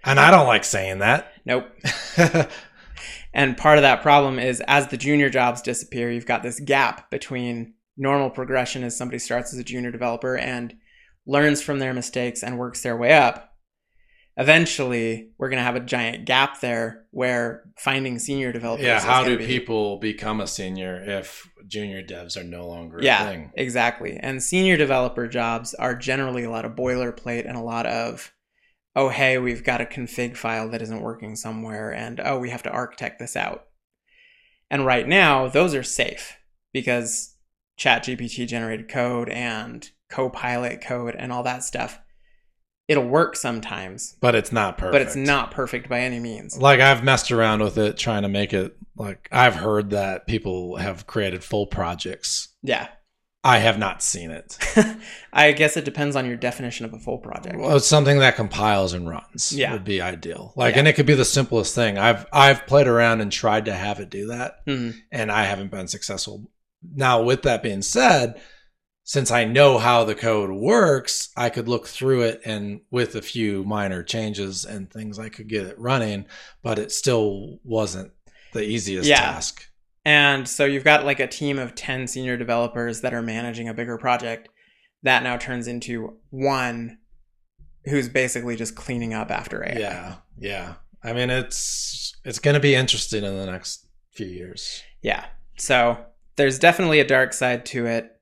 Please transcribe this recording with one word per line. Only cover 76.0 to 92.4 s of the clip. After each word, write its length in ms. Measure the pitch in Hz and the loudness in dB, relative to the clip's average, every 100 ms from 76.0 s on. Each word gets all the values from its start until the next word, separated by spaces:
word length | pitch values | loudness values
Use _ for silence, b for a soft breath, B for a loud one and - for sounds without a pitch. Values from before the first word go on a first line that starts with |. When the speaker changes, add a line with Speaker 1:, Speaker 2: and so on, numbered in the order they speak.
| 110 101 98 B B B | 0 -4 -10 B B B
Speaker 1:
but 160 | 120 107 | -4 -4
it 140 | 104 | -4
still 640 | - - 120 107 98 107 - | -2 0 2 2 -2 -12 -16
wasn't 480 | 127 113 104 92 95 _ _ b b | -4 -2 -2 -6 -14 _ _ b b
the 100 | 113 | -8
easiest 460 | 104 113 95 95 143 | -4 -4 -4 -2 4
Speaker 2:
Yeah. 80 | 139 | 4
Speaker 1:
task. 480 | 123 - - - - _ _ _ | 4 -4 -8 -10 -20 _ _ _
Speaker 2:
And 420 | 151 147 143 139 131 | 2 6 6 2 -4
so 180 | - 139 | 0 0
you've 180 | 139 | 2
got, 200 | 135 151 139 | 4 4 4
like, 140 | 139 | 0
a 60 | 127 | -2
team 320 | - 147 139 | -2 -4 -2
of 160 | 123 | -6
ten 320 | - - 131 127 | -10 -8 -6 -6
senior 300 | 131 127 123 | -6 -6 -4
developers 640 | 117 117 117 120 117 113 | -2 0 0 -2 -6 -4
that 120 | 123 | -4
are 80 | 117 | -4
managing 440 | 117 110 120 117 117 | -4 -6 -6 -8 -8
a 60 | |
bigger 220 | 113 120 117 | -8 -8 -4
project. 500 | 131 123 117 117 - _ _ _ _ _ | 0 0 -2 -10 -12 _ _ _ _ _
That 200 | 135 127 | 2 2
now 140 | 127 120 | 2 -4
turns 280 | - 123 120 | -6 -8 -6
into 500 | 120 117 117 110 - _ | -8 -8 -8 -8 -14 _
one 680 | 131 135 135 123 117 117 113 _ - _ _ _ _ - - - | -4 -2 0 -2 -6 -10 -14 _ -20 _ _ _ _ -20 -14 -2
who's 220 | 143 123 | -2 0
basically 460 | 127 127 123 120 113 | 0 0 -2 -6 -6
just 180 | 113 - | -6 -8
cleaning 380 | - 120 117 | -8 -6 -4
up 160 | 110 107 | -6 -4
after 320 | - - - | -6 -6 -8
A 120 | - | -6
I. 40 | 113 | -6
Speaker 1:
Yeah, 360 | 101 92 90 95 _ 120 | -6 -8 -12 -16 _ -14
yeah. 360 | 101 98 90 82 - - | -10 -10 -12 -16 -20 -14
I 100 | 113 | -8
mean, 140 | 120 123 | -4 -2
it's, 840 | 127 123 - - - - - - - | -2 -4 -8 -6 -6 -8 -8 -10 -12
it's 140 | - | -12
gonna 220 | 113 | -2